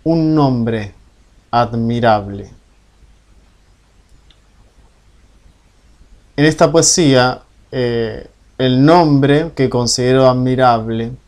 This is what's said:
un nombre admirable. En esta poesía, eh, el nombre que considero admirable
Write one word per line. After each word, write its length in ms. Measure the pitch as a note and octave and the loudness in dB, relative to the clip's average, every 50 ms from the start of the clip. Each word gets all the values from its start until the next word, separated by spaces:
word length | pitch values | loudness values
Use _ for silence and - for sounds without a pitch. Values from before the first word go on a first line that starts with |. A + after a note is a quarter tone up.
| _ | _
un 300 | D#3+ E3 E3 D#3+ D#3 D#3 | -4 -2 0 0 0 0
nombre 600 | D#3 C#3+ C3 B2+ A#2+ A2+ A#2 A2+ A2 G#2+ G2 - - _ _ _ _ _ _ _ _ _ _ | 2 0 0 0 -2 -2 -4 -4 -6 -8 -10 -14 -20 _ _ _ _ _ _ _ _ _ _
admirable. 1000 | - A#2+ A#2+ A2 A#2 A#2 A2+ A#2 A#2+ A#2+ A#2 A2+ G#2+ G#2 G2 G2+ G2+ G2 G2 - - - _ _ _ _ _ _ _ _ _ _ _ _ _ _ _ _ _ _ _ _ _ _ _ _ _ _ _ _ _ _ - _ _ _ _ _ _ _ _ _ _ _ _ _ _ _ _ _ _ _ _ _ _ _ _ _ _ - _ _ _ _ _ _ _ _ _ _ - _ - - _ _ _ | -2 -2 -2 -2 -4 -4 -4 -4 -4 -2 0 0 0 0 -2 -8 -12 -14 -16 -18 -20 -20 _ _ _ _ _ _ _ _ _ _ _ _ _ _ _ _ _ _ _ _ _ _ _ _ _ _ _ _ _ _ -20 _ _ _ _ _ _ _ _ _ _ _ _ _ _ _ _ _ _ _ _ _ _ _ _ _ _ -20 _ _ _ _ _ _ _ _ _ _ -20 _ -20 -20 _ _ _
En 100 | C#3 D3 | 0 0
esta 260 | D3+ D3+ - E3+ E3 | 0 2 2 0 2
poesía, 720 | D3+ E3 D3 - - F#3+ E3 C#3 C3 B2 B2 B2+ - - - _ _ _ _ _ | 2 2 0 2 0 2 2 2 2 2 2 0 -2 -6 -14 _ _ _ _ _
eh, 580 | - C3 B2 A#2+ A#2 A#2 A2+ A2 A2+ B2+ - - _ _ _ _ _ - | -6 -6 -4 -4 -4 -4 -6 -6 -8 -12 -16 -20 _ _ _ _ _ -4
el 260 | C3 B2+ B2+ B2+ C#3 | -2 0 2 4 4
nombre 680 | D#3 E3+ F3 E3+ D3+ C#3+ C3+ C#3 C#3+ C#3+ D3+ E3 E3 - | 6 6 4 4 4 2 2 2 2 2 0 0 -4 -4
que 140 | - C3 - | -4 -2 -2
considero 580 | - A#2+ A#2+ A2+ - - B2 B2+ B2+ C3 C3 B2+ | -2 -2 -2 -2 -4 -2 0 0 2 4 4 4
admirable 840 | B2 B2+ B2+ B2+ B2+ B2+ C3 B2+ A#2 A2+ A2 A2+ A2+ A2+ A2+ A#2 B2+ - _ | 2 2 -2 -2 0 2 2 2 2 0 -2 -6 -6 -6 -8 -10 -12 -16 _